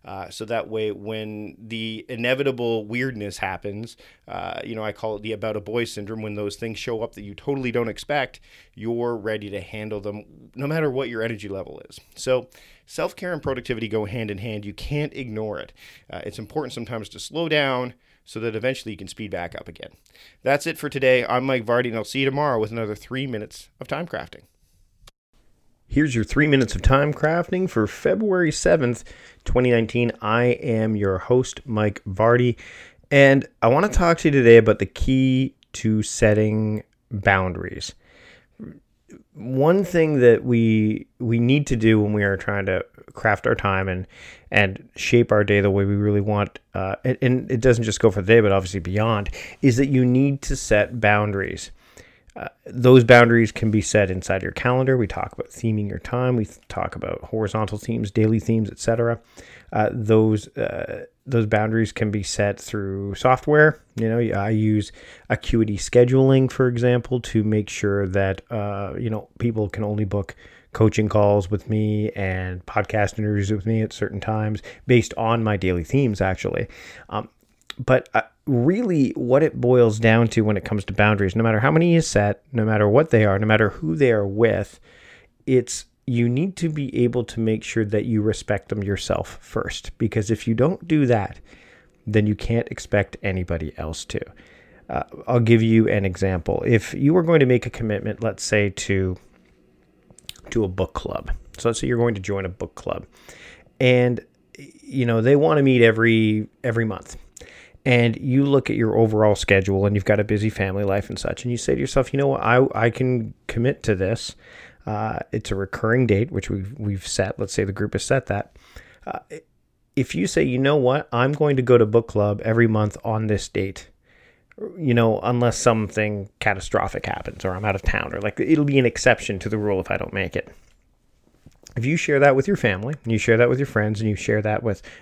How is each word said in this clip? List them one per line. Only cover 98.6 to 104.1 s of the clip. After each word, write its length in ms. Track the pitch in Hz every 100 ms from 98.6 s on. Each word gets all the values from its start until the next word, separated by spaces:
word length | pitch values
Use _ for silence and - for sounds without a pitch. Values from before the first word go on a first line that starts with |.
| 104
to, 480 | - - 98 95 90 _ _ _ _ _ _ _ _ _ - - - -
to 160 | 117
a 40 | 98
book 260 | 92 92
club. 380 | - - - - - - -
So 100 | 117
let's 120 | 113
say 60 | 131
you're 120 | 120
going 160 | 120
to 60 | 104
join 240 | 95 98 95
a 20 |
book 280 | 92 90 -
club, 280 | - 50 - _ - - - - _ _
and, 460 | 127 123 123